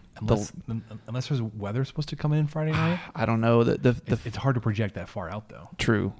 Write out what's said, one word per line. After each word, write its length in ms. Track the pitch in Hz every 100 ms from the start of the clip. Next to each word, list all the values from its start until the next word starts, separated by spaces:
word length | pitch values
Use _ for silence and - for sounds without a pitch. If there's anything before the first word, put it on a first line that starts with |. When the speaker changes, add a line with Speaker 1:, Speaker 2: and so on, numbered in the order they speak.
| - -
Speaker 1:
the 120 | 110 110
Speaker 2:
Unless, 180 | 101 - -
un-, 140 | 113 110 107 -
unless 200 | 120 127
there's 140 | 139
weather 420 | 113 110 101 113 135
supposed 240 | - -
to 60 | 143
come 180 | 147
in 140 | 151 151
Friday 240 | 156 156
night. 280 | 156 160 175 -
Speaker 1:
<sighs> 80 | -
I 100 | 113
don't 160 | 113
know. 220 | 113 117
The, 140 | 117 -
the, 140 | 127
the 200 | 117 -
Speaker 2:
It, 60 | 120 -
it's 100 | 107
hard 180 | 131 123
to 60 |
project 340 | 117 104 107 -
that 140 | 87
far 200 | - 87
out, 200 | 104 -
though. 200 | - 82 -
Speaker 1:
True. 360 | - 107 95 -